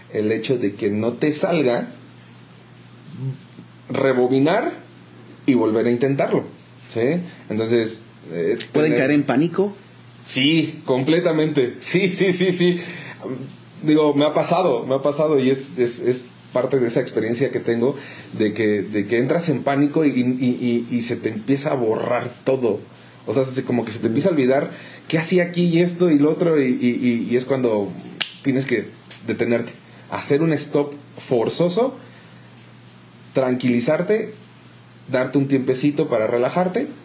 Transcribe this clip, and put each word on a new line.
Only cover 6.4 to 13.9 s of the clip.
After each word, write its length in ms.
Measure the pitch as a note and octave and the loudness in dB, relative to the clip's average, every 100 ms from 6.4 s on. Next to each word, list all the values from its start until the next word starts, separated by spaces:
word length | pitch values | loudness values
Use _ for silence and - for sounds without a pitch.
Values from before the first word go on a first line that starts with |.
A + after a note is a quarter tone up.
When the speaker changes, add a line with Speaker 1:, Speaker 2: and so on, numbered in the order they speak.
| - - - - - | -4 -12 -20 -20 -10
Speaker 1:
¿sí? 140 | A#2 A#2+ F3 F3 - - | -2 0 0 -4 -14 -8
Entonces, 540 | A2 A2+ A#2+ A2 - - - - | -4 0 2 0 -4 -14 -20 -10
eh, 240 | E2 E2+ A#2 - | -4 -2 -2 -2
Speaker 2:
¿Pueden 200 | D3 D#3 | 0 2
Speaker 1:
tener 160 | - C3 | 2 2
Speaker 2:
caer 40 | |
en 120 | D3 | 2
pánico? 500 | C#3+ B2 E3 E3 G3+ G3+ - - - - | 2 0 0 0 -2 -4 -18 -20 -20 -16
Speaker 1:
Sí, 580 | - C3 C#3 E3 C#3 - - | -6 0 4 4 0 -4 -2
completamente. 920 | B2+ C3 E3 F3 D#3 D#3 C#3+ B2 - | 0 2 2 2 2 2 2 0 -2
Sí, 300 | - F3+ G3 | -2 0 2
sí, 240 | F3+ F#3+ | 2 0
sí, 180 | - F#3 | 2 2
sí. 280 | F3 F3+ F3 - - - - - C3 C3+ - - - | 2 2 0 -6 -12 -14 -14 -10 -10 -12 -18 -20 -6
Digo, 320 | D3+ | 2